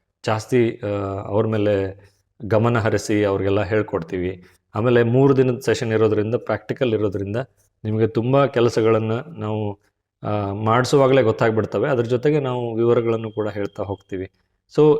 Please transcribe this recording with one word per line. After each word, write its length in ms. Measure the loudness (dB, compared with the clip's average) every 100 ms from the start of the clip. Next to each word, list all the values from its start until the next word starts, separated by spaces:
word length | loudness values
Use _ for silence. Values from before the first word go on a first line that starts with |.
| _ _ -4
ಜಾಸ್ತಿ, 540 | -4 0 0 2 -2
ಆ, 20 | -6 -4 -4 -6 -4
ಅವ್ರ 200 | -2 0
ಮೇಲೆ 540 | 0 0 0 -2 -8 -20 _ _ -16
ಗಮನ 340 | -2 0 2 0
ಹರಿಸಿ 460 | 0 -2 -2 0
ಅವ್ರಿಗೆಲ್ಲ 380 | 0 0 0 -2
ಹೇಳ್ಕೊಡ್ತೀವಿ. 800 | 0 -2 -2 -4 -6 -6 -6 -8 -16 _ _
ಆಮೇಲೆ 280 | -4 2 2
ಮೂರು 340 | 4 4 4 4
ದಿನದ 220 | 2 0
ಸೆಷನ್ 340 | -2 -2 0
ಇರೋದ್ರಿಂದ, 420 | 2 2 2 -2
ಪ್ರಾಕ್ಟಿಕಲ್ 600 | -4 -4 -6 -6 -4 -2
ಇರೋದ್ರಿಂದ 420 | 0 -2 -4 -6 -6 -8 _ _ _
ನಿಮಗೆ 220 | -4 0 0
ತುಂಬ 400 | 0 0 2 2
ಕೆಲಸಗಳನ್ನ 680 | 2 0 2 2 2 0 -4 -8 -10
ನಾವು, 420 | -8 -6 -6 -10 _ _ _ _
ಆ, 300 | -6 -4 -4
ಮಾಡಿಸುವಾಗಲೇ 680 | -4 2 2 4 4 4 4
ಗೊತ್ತಾಗ್ಬಿಡ್ತವೆ. 680 | 4 2 0 0 -2 -2 0
ಅದ್ರ 160 | 0
ಜೊತೆಗೆ 360 | 0 0 0 0
ನಾವು 340 | -2 -4 -4
ವಿವರಗಳನ್ನು 560 | 0 2 2 2 -2 -4
ಕೂಡ 180 | -6 -6
ಹೇಳ್ತಾ 340 | -6 -8 -6
ಹೋಗ್ತೀವಿ. 480 | -8 -8 _ -10 -10 _ _ _ _ 2
So 200 | 4